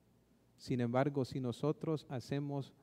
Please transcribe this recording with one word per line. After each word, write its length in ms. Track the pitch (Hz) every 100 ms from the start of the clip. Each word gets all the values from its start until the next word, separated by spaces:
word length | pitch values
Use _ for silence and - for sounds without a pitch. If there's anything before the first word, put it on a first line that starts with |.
| _ _ _ _ _ -
Sin 240 | - 127
embargo, 420 | 120 127 143 143
si 160 | 123 143
nosotros 680 | 123 - 147 151 170 156 -
hacemos 640 | 131 - 139 143 143 127 -